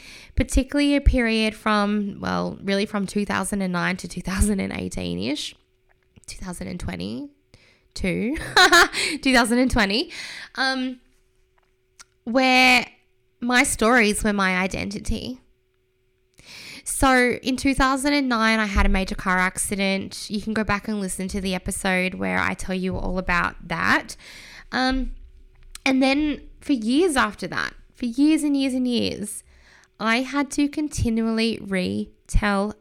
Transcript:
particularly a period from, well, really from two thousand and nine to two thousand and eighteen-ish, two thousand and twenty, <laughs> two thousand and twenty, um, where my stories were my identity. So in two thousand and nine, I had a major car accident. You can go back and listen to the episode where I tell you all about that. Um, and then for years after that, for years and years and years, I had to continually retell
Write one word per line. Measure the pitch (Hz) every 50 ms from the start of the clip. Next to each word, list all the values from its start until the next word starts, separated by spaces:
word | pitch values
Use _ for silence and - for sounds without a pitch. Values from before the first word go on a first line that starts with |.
| - - - - - - -
particularly | - 262 - - - 254 262 - 285 285 285 285
a | 277
period | 285 - - 262 240 226 226 220 220 214 214
from, | - - 220 214 208 202 208 208 208 202 202 - -
well, | - - 92 - 175 180 - - -
really | 190 196 196 202
from | - - 208 196
two | 180 - 208 208
thousand | 196 196 202 190 - - 196
and | 190 185 180
nine | 175 170 175 185
to | 180 -
two | 175 - 180
thousand | - - 185 196 208 208 208 190
and | 196 190
eighteen-ish, | - - - 180 - - 90 87 87 87 - 233 294 294 - - - _ _ _ _ _ _ _ _ _ _ _ _ - -
two | - -
thousand | - 214 185 175 - 185
and | 190 185 180
twenty, | - - 196 170 175 202 220 254 285 285 _ _ _ _ -
<laughs> | - _ _ _ _ _ _ -
two | - - 185 165 175 196 233 302
thousand | 320 - - - 392 370 359 370 339 - - - - - - 330 277 - 269 254 240 240 214 233
and | 247 262 247
twenty, | - 247 208 196 196 240 320 320 - - - - - - - - -
um, | - 262 262 262 262 254 262 254 254 _ _ _ _ _ _ _ _ _ _ _ _ _ _ _ _ _ _ _ - - _ _ _ _
where | 240 220 269 262 262 254 254 254 254 254 240 214 - - _ _ _ _ _ _ _ _ _
my | 247 240 247 247 285
stories | 277 - - 220 220 247 247 220 208 208 - -
were | 214 208
my | 202 190 185 185 180
identity. | 185 190 - - - 196 202 208 214 - 233 214 - - 254 254 _ _ _ _ _ _ _ _ _ _ _ _ _ _ _ _ _ _ _ - - - - - - - - - -
So | - - - - 269 262 254 247 247 - - -
in | 254 262
two | 247 - 277 269
thousand | 269 277 262 269 269 262 285 285
and | 285 277
nine, | 254 240 220 220 220 220
I | 220 214
had | 202 196 214 220
a | 202
major | 196 190 190 185 208
car | - - 196 180
accident. | 185 185 185 - - - - 214 190 196 190 190 196 - 185 - - - -
You | 208 208
can | 190 220 214
go | 220 214
back | 208 202 202 -
and | - 214 208
listen | 196 185 - - 190 190
to | - 202
the | 180 190 185
episode | 180 - - 190 - - 196 185 180 180 185 190
where | 185 196 190 180 185
I | 185 190 185
tell | - - - 185
you | 185 180 185 185
all | 185 190 190 180 185
about | 185 180 180 175 175 - - - -
that. | 170 170 165 180 190 247 311 - - - - - - - - - - - - - -
Um, | - 247 262 262 262 262 254 240 - - - - - - - _ _ _ - - - - -
and | 269 269 262
then | 269 262 269 285 302 302 269 - - - - -
for | - - 294
years | 233 214 220 254 302 370 370 277
after | 254 220 214 196 - 190
that, | 175 - 98 73 - - - - - _
for | - -
years | 240 233 - 285 302 320 285 277
and | 302 285
years | 277 269 269 247
and | 262 254
years, | 247 240 226 208 185 - - 208 202 - - - _ - - _ - - - _ _ _ -
I | 202 220 226 240
had | 262 254 269 285 285 277
to | - - 285
continually | 285 285 311 302 294 - - - 233 226 226 226 226 226 220 226 226 220 -
retell | - 202 190 185 180 190 202 214 208 - - _ _ - - - - 208 202 196 202 214 208 -